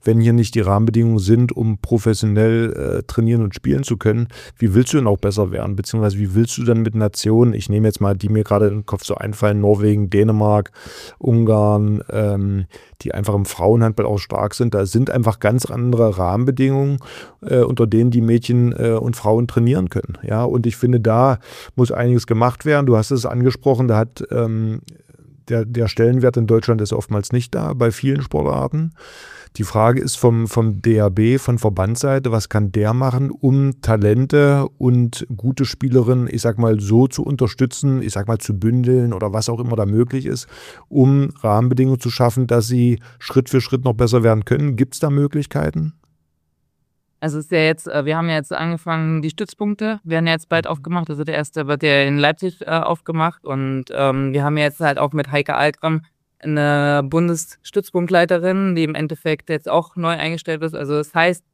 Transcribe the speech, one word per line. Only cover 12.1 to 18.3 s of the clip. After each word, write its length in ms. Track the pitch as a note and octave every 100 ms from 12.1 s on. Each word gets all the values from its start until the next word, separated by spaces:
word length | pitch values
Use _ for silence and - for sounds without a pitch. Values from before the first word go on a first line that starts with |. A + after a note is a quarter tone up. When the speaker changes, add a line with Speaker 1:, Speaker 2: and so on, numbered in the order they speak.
| G#2+ G#2 G2+ G2 G2 F#2 - - _
Speaker 1:
die 120 | -
einfach 220 | - G#2 G2+
im 100 | G2+
Frauenhandball 600 | - F#2 A#2 A2+ G#2+ A2
auch 140 | G#2
stark 340 | - G2+ G#2
sind, 200 | - A#2+
da 120 | G#2+ G2
sind 240 | A2+ C3+
einfach 300 | B2+ A2+ G#2+
ganz 260 | G#2 B2 -
andere 520 | A#2 A#2+ A#2 A2+ F#2
Rahmenbedingungen, 840 | F2+ G2+ B2+ B2+ C3+ C3+ C#3 C#3 - - - _
äh, 180 | - B2+
unter 280 | A#2+ B2 A2+
denen 240 | A2 B2
die 100 | A#2+
Mädchen, 520 | A2+